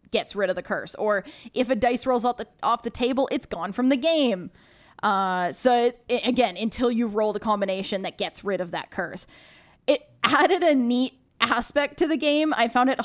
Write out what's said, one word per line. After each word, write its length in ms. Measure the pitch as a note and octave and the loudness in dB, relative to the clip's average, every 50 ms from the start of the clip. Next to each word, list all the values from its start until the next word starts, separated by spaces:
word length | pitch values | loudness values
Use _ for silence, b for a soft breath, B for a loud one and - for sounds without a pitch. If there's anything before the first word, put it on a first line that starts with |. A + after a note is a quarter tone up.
| _ _ | _ _
gets 240 | - G#3+ E3 - - | -4 -4 -4 -4 -4
rid 160 | G3 G3+ F3+ | -2 -2 -2
of 60 | F#3 | -2
the 60 | F3+ F3 | -2 -4
curse. 340 | - G#3 D#3 G#2+ - - | -6 -6 -6 -6 -8 -8
Or 260 | - G#3 G#3+ G#3 G3 F#3 B B B B A#3 B | -4 -2 0 0 0 -2 B B B B -6 B
if 160 | - B3+ A3 | -2 0 0
a 60 | C4 | 0
dice 280 | G#3 A3 A#3+ B3 B3 - | 2 2 2 2 0 0
rolls 200 | C4 B3+ A#3+ G#3 | 0 0 0 0
off 120 | B3 A#3+ | 0 -2
the, 120 | - A3+ - _ _ - | -4 -6 -14 _ _ -2
off 180 | - A#3 A#3 - | -2 -2 -2 -2
the 80 | A#3 | -6
table, 380 | - - B3 A#3+ C4 A#3 C4+ - | -6 -2 -2 -2 0 0 -2 -2
it's 160 | - A#3+ - | -2 -4 -6
gone 240 | - - E3+ E3 F#3 G3 | -8 -10 -8 -8 -6 -4
from 180 | - B3 B3+ | 0 2 2
the 60 | C#4+ | 2
game. 540 | B3+ B3 E4 E4 D#4 C#4+ A#3+ G#3 F3+ F3 F#3 b b b b b b b b b b - | 2 2 0 2 2 2 0 0 -2 -6 -10 b b b b b b b b b b -2
Uh, 480 | G#3+ G3+ F#3+ G3 F#3+ F#3 F3+ F3+ F3 - | 0 0 0 0 0 0 -2 -2 -2 -2
so 200 | - - B3+ B3 A#3+ A#3+ | 0 2 2 4 4 4
it, 160 | A#3+ B3 - _ - | 2 0 -4 _ -4
it, 180 | A#3+ A#3 - | -4 -2 0
again, 300 | A3+ B3 - A#3+ G#3 F3+ | 0 2 2 2 0 0
until 340 | F3+ G#3+ A3+ - - B3+ B3 | -2 -6 -6 -4 -2 -2 0
you 160 | B3 A3+ A#3+ | 0 0 -2
roll 260 | A3 G3+ G#3+ G#3+ G#3+ G3 | -2 0 0 0 0 0
the 60 | G#3 | -2
combination 640 | - A3+ G#3 G3+ G3+ F#3+ F#3+ F#3+ F#3+ - G#3+ F#3+ F#3+ | -2 -2 -2 0 0 -2 -2 -4 -4 -4 -4 -6 -6
that 160 | F3 - - | -6 -6 -6
gets 240 | G3 E3+ - - - | -6 -6 -8 -8 -6
rid 160 | G3 G3 F#3 | -4 -4 -4
of 120 | F#3 F3 F3+ | -4 -4 -6
that 180 | E3 - - | -8 -8 -8
curse. 340 | - - F3+ D#3+ - - - - b b b b b b b b b b b | -8 -8 -8 -8 -8 -14 -16 -18 b b b b b b b b b b b
It 160 | - D4 - - _ _ _ - | 0 0 0 0 _ _ _ 2
added 380 | - C#4 C#4+ D4 - F4+ F4+ E4+ | 4 4 6 6 6 4 4 4
a 100 | E4 D4+ | 4 4
neat 400 | C4+ A#3+ A#3 A#3+ B3 C4 B3+ - _ _ _ _ - | 4 2 2 2 0 0 -2 -4 _ _ _ _ -2
aspect 560 | A#3 A#3 A#3+ A3+ A#3 - - D4 C#4+ C#4 - - | 0 0 0 0 -2 -2 -2 -2 -2 -2 0 0
to 100 | E4+ D4+ | 0 0
the 80 | D#4+ | 0
game. 360 | B3+ D4+ D4+ D4 D4+ D#4 D#4 D4 | 0 2 2 2 2 2 0 0
I 120 | - A#3+ | 0 0
found 240 | A#3 - B3+ B3 C4 | 0 2 2 2 2
it 80 | C4 - A#3 | 2 0 -2